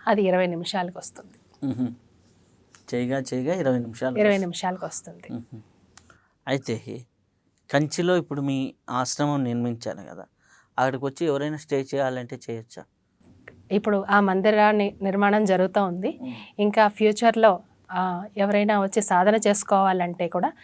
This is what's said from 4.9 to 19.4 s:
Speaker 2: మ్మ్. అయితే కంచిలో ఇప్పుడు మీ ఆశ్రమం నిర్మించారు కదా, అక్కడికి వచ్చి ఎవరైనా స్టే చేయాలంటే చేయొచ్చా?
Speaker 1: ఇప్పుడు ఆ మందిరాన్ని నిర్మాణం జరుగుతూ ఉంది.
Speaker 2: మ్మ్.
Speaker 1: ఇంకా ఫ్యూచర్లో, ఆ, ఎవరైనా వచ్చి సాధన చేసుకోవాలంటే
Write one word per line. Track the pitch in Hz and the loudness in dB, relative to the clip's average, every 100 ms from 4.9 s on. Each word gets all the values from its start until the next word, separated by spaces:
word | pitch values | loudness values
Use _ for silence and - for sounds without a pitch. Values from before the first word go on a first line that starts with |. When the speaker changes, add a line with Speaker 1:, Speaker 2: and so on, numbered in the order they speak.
| - - 175 - | -8 -8 -18 -12
Speaker 2:
మ్మ్. | 123 117 113 - _ _ - _ _ _ _ - | -12 -12 -20 -20 _ _ -20 _ _ _ _ -6
అయితే | 135 - 110 - 113 123 _ _ _ _ _ _ | -4 -4 -8 -8 -16 -16 _ _ _ _ _ _
కంచిలో | 143 151 - 175 180 | -2 0 -2 0 0
ఇప్పుడు | 170 143 | 0 -4
మీ | 139 135 135 - - | -2 -2 -4 -10 -8
ఆశ్రమం | 123 127 - 147 143 | -4 -4 -2 -2 0
నిర్మించారు | 127 120 120 117 117 98 | -2 -2 -4 -4 -8 -10
కదా, | 95 90 - _ _ _ _ - | -14 -18 -18 _ _ _ _ -2
అక్కడికి | 131 127 135 | -2 0 -6
వచ్చి | 135 170 | -4 -2
ఎవరైనా | 139 147 151 | 0 -2 -6
స్టే | - 139 | -4 -4
చేయాలంటే | 135 139 131 127 120 123 - | -2 -2 -2 -2 -8 -14 -10
చేయొచ్చా? | 113 110 - - _ _ _ _ - - - _ | -12 -12 -20 -20 _ _ _ _ -20 -20 -20 _
Speaker 1:
ఇప్పుడు | 202 214 202 196 | -2 0 -2 2
ఆ | 202 | 2
మందిరాన్ని | 196 190 208 214 208 214 202 - | 4 2 4 6 4 4 0 -2
నిర్మాణం | 196 196 202 208 208 | -4 2 2 4 2
జరుగుతూ | 185 185 190 | 2 2 2
ఉంది. | 196 175 214 - | 0 -2 -6 -6
Speaker 2:
మ్మ్. | 254 233 - - | -12 -14 -16 -2
Speaker 1:
ఇంకా | 208 208 208 | 0 4 2
ఫ్యూచర్లో, | 208 214 214 233 226 220 180 - _ _ | 4 0 4 2 6 4 4 -4 _ _
ఆ, | 185 185 180 208 208 | -4 -2 -4 -8 -2
ఎవరైనా | 202 202 208 208 | 2 2 2 2
వచ్చి | 196 214 | 2 0
సాధన | 202 180 185 | 2 4 6
చేసుకోవాలంటే | 220 | 4